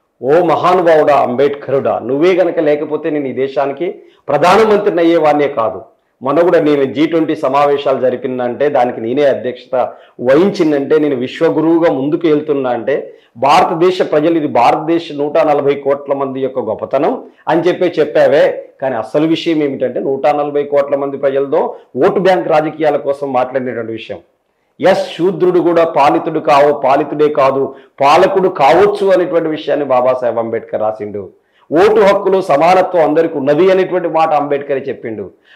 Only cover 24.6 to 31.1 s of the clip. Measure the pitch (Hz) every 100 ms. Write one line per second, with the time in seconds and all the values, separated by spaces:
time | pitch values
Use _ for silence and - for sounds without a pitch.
24.6 | _ - 156 196 - - 180 165 180 175
25.6 | 160 170 160 151 143 165 165 156 - 143
26.6 | 147 143 131 143 151 151 151 147 135 131
27.6 | 135 - - - 139 - - 185 190 -
28.6 | 143 170 202 202 196 185 165 165 160 151
29.6 | 151 143 135 127 127 127 123 113 113 113
30.6 | - 104 107 110 104